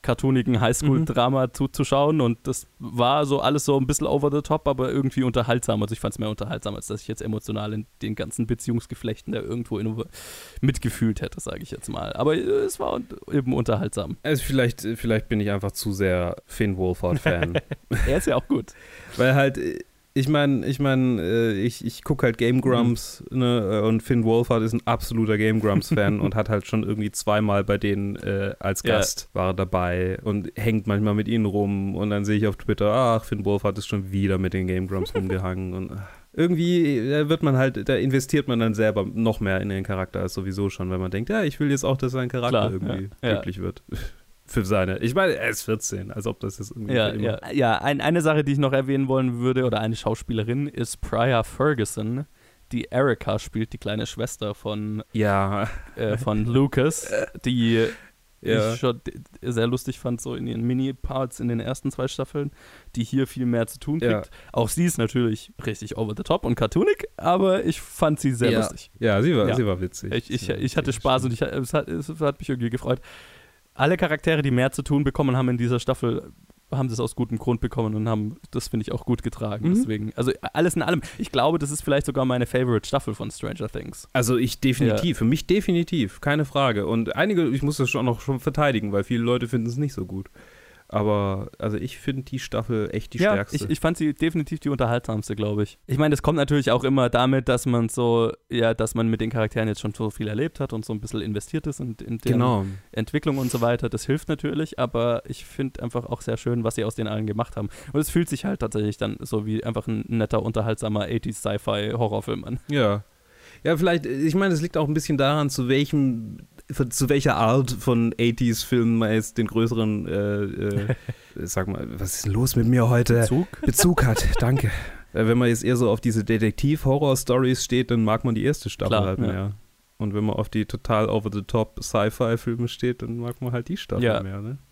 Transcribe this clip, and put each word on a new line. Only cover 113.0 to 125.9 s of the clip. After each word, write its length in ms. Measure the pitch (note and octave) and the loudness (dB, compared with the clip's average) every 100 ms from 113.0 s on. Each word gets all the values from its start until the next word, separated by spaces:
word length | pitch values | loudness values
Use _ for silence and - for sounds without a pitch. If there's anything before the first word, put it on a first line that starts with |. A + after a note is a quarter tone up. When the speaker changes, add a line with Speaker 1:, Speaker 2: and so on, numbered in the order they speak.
| - _ _ _ - - | -4 _ _ _ -20 -6
Speaker 2:
Ja, 140 | D3 D#3+ | -2 2
vielleicht, 300 | F3+ E3+ A#2 | 2 2 0
ich 280 | C3+ D#3+ | 0 2
meine, 200 | E3+ G3 | 2 2
es 80 | D#3+ | 2
liegt 140 | E3+ D#3 | 0 0
auch 100 | D3 | 0
ein 60 | |
bisschen 240 | D#3 - C#3+ | 0 0 2
daran, 320 | C3+ D3+ C#3+ | 2 2 0
zu 180 | C3+ B2 | 0 2
welchem, 680 | C3+ C#3+ D3+ C3+ A#2 A2 G2+ - - - - B2+ | 2 2 2 2 0 -6 -14 -16 -20 -12 -2 -2
zu 200 | - C3+ | 0 2
welcher 260 | C#3+ C#3 F2 | 4 4 4
Art 340 | A2+ B2+ B2 | 4 4 2
von 420 | - - A#2 A#2 - | 0 2 4 2 2
eighties 440 | A#2 A#2 A#2+ A2 | 0 2 0 0
Film 340 | - B2 A#2 A#2 | 2 2 4 4
man 160 | A2 | 4
jetzt 240 | A2 G#2+ - | 2 0 -2
den 120 | G#2+ | 0
größeren, 580 | A2 A2+ A2+ A2 G#2 - | 2 2 2 0 0 -2
äh, 360 | G2 G2+ G#2 | -2 0 0
äh, 500 | G2+ - G2+ G2+ G#2 B2+ - - | -2 -2 -2 0 -2 -4 -6 -14
Speaker 1:
<laughs> 180 | - - E2+ | -14 -12 -6
Speaker 2:
sag 220 | - F#2+ | -4 -2
mal, 180 | F#2+ A#1 C#2+ | -4 -6 -6
was 160 | F2+ - | -6 -4
ist 100 | G#2 | -2
denn 60 | |
los 240 | G2 C3 A#2 | 2 2 4
mit 100 | A#2 | 4
mir 200 | B2 A#2 | 6 6
heute? 320 | A#2+ A#2+ A#2 | 4 6 4
Speaker 1:
Bezug? 280 | A2 B2+ F#3 - | 4 2 0 0
Speaker 2:
Bezug 460 | - - F3 F3 C3+ | 0 4 4 6 4
hat, 200 | G#2+ - | 4 4
<laughs> 80 | - | 4
danke. 280 | A#2+ C3 G#2+ - - - - | 4 4 2 -2 -6 -14 -6
Äh, 140 | - A2 | 2 4
wenn 100 | A#2+ | 6
man 120 | B2 | 4
jetzt 140 | A2+ | 4
eher 120 | A2 B2 | 2 4
so 140 | A#2 | 4